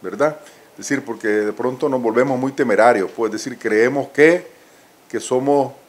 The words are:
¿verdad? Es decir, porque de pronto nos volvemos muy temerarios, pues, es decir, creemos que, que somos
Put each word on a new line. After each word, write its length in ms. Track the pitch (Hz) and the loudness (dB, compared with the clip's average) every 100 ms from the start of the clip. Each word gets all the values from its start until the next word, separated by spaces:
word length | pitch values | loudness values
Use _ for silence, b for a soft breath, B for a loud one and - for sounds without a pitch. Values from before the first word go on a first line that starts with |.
¿verdad? 380 | 95 101 147 151 B B B | -12 -2 -2 -2 B B B
Es 180 | - - | -18 -6
decir, 160 | 143 | -6
porque 240 | 139 110 110 | -6 -8 -2
de 240 | 104 104 | -2 -2
pronto 380 | 104 123 127 151 | -4 -6 -4 -2
nos 100 | 131 | -2
volvemos 380 | 117 113 135 127 | 0 0 0 0
muy 140 | 135 | -4
temerarios, 580 | 135 135 101 117 117 90 | -2 0 4 6 4 0
pues, 140 | - 113 | -2 -4
es 160 | 107 | -4
decir, 140 | 139 127 | -10 -8
creemos 500 | 113 107 120 139 127 | -2 2 2 0 -6
que, 380 | - 151 175 - b b b b b _ | 4 4 4 -2 b b b b b _
que 100 | 113 | -8
somos 540 | - 127 135 143 131 - | -2 -2 2 0 0 -6